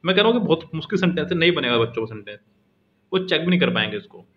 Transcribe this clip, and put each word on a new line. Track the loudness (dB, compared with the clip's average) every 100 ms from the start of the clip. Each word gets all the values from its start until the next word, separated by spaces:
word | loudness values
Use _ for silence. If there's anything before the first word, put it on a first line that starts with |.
मैं | 0 2
कह |
रहा | 2
हूँ | 2
कि | 0
बहुत | 0 -2 -12
मुश्किल | -4 0
सेंटेंस | 0 0 -2
है, | 2
नहीं | 2
बनेगा | 2 0 2
बच्चों | 0 -2
को | -8
सेंटेंस, | -10 -14 -18 _ _ _ _ _ _ _
वो | -4
चेक | 0 0
भी | 2
नहीं | 2
कर | 2
पाएंगे | 0 -2 -6
उसको। | -12 -20 -20